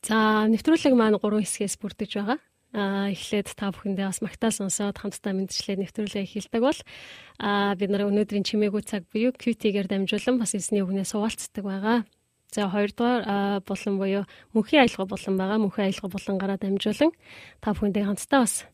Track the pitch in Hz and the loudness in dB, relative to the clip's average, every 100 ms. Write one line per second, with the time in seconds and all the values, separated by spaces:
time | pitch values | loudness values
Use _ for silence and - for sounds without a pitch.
0 | - 220 220 214 220 220 - 320 294 254 | 0 2 4 4 4 2 4 4 6 6
1 | 220 208 214 214 196 - 202 - 202 - | 6 4 2 0 -2 -4 -4 -4 -10 -8
2 | 208 208 202 285 _ _ _ 220 196 196 | -6 -4 -2 -4 _ _ _ -4 -2 0
3 | 196 190 - 208 196 - 202 180 202 190 | -2 -4 -2 -2 -2 -6 -6 -4 -4 -2
4 | 196 180 208 - 226 214 196 - 202 202 | -2 -4 -6 -2 -2 0 -4 -2 -4 -4
5 | 202 - 208 190 196 - - 196 196 - | -8 -6 -4 -4 -4 -6 -4 -4 -4 -4
6 | 208 208 190 214 - 233 254 320 - - | -4 -4 -6 -8 -4 0 0 0 -8 -20
7 | - - - - 208 202 202 190 196 202 | -20 -20 -20 -6 0 2 2 0 0 0
8 | 202 202 208 208 196 214 208 208 - 208 | 2 2 2 0 0 2 2 0 -4 -6
9 | 170 214 240 254 - 226 220 202 190 196 | -4 0 0 0 -2 0 0 0 0 -2
10 | 190 208 - 254 220 208 - 208 185 196 | 0 0 0 0 0 -4 -2 0 0 -2
11 | 190 214 214 - - - 196 190 208 233 | -2 -2 -2 -4 -10 -8 -6 -4 0 0
12 | 220 _ _ _ _ - 202 208 208 - | 0 _ _ _ _ -2 0 0 0 0
13 | 240 247 220 202 202 202 190 196 - 196 | 0 0 0 0 0 -2 -4 -6 -2 -2
14 | 196 196 190 - - 226 214 311 240 - | 0 -2 -4 -12 -2 0 6 6 6 4
15 | 190 196 - 190 190 214 202 202 196 196 | -6 -4 -2 0 2 2 0 2 0 0
16 | 190 196 - 196 196 196 196 196 214 220 | -6 -6 -4 -2 -2 -2 -2 0 0 2
17 | 311 - - - - - - 202 208 202 | 2 2 -20 -20 -20 -8 -4 0 0 0
18 | 202 202 - 277 233 - - | 0 -2 2 4 4 0 -8